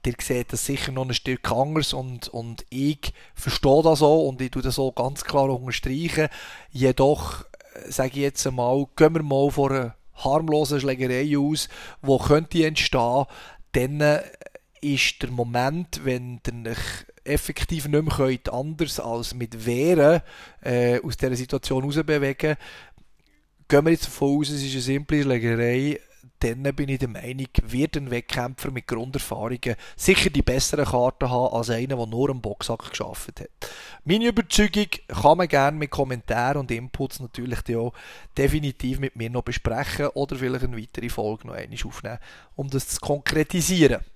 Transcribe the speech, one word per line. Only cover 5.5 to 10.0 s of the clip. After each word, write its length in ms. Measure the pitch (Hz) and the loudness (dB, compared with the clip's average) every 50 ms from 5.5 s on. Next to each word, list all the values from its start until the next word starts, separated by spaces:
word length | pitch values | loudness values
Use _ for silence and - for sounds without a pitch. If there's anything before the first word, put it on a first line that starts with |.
| 131 123 127 127 113 - - 127 131 147 170 165 - 156 156 151 - - - - - - - - | 0 -2 -4 -6 -6 -4 -4 -4 -2 -2 -2 -2 0 0 0 0 -2 -10 -16 -16 -18 -18 -20 -14
Jedoch, 760 | - 123 131 127 127 - 135 139 151 - - - - - - - - - - - - | -2 2 2 4 6 6 4 4 4 2 -2 -8 -10 -10 -12 -16 -20 -20 -20 -20 -20
äh, 180 | - - - | -18 -14 -8
sage 200 | 135 - 131 131 | -2 -2 -2 -2
ich 60 | 131 | 0
jetzt 280 | 139 139 139 139 - - | -2 -2 -2 -2 -2 -4
einmal, 400 | - 131 123 120 120 131 143 139 - _ | -2 0 0 0 2 2 2 0 -2 _
gehen 200 | - 160 156 160 | 6 6 8 8
wir 80 | 165 156 | 4 0
mal 260 | 147 135 135 139 143 | 2 2 4 4 4
von 220 | 135 147 139 135 | 4 2 2 2
einer 240 | 135 135 127 117 - - | 2 0 -2 -4 -8 -14